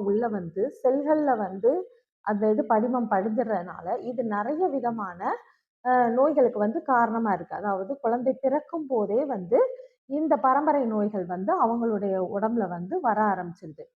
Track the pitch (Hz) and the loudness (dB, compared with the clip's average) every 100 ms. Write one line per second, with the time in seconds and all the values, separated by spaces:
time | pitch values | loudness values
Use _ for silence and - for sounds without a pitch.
0 | 202 208 240 208 170 190 262 - 254 269 | 2 0 0 -4 -6 -4 -4 0 0 2
1 | 294 311 294 226 190 190 226 349 466 _ | 2 2 2 0 -2 0 2 2 -2 _
2 | _ _ - 208 214 214 - 220 240 254 | _ _ -4 0 2 2 2 2 2 0
3 | 220 196 220 220 226 196 180 170 175 233 | 0 0 0 -2 0 -2 -4 -8 -6 -6
4 | 226 254 233 208 220 302 370 269 233 226 | -6 -6 -4 -2 -2 0 0 0 -4 -4
5 | 190 175 233 466 - _ _ _ 247 254 | -8 -6 -6 -6 -10 _ _ _ 2 2
6 | 240 240 294 294 240 214 214 320 - 247 | 4 4 4 4 2 2 -2 -2 2 2
7 | 233 226 220 180 170 165 202 190 196 277 | 4 2 0 -2 -4 -6 -4 -4 -4 -4
8 | 226 247 254 262 262 294 - 330 277 240 | -2 0 -2 0 0 -2 -4 -8 -2 -2
9 | 196 220 285 214 175 262 508 - - _ | 0 0 -2 -4 0 2 2 -2 -16 _
10 | - 285 311 302 269 262 302 285 233 214 | -6 -2 0 2 4 4 2 2 0 0
11 | 202 208 175 180 202 359 233 240 233 202 | 0 -2 -4 -4 0 2 2 2 0 0
12 | 202 190 180 202 220 233 185 175 180 359 | 0 -2 -2 -2 -2 0 -2 -4 -6 -2
13 | 254 208 214 180 175 170 165 151 151 | 0 2 0 0 -6 -12 -16 -16 -20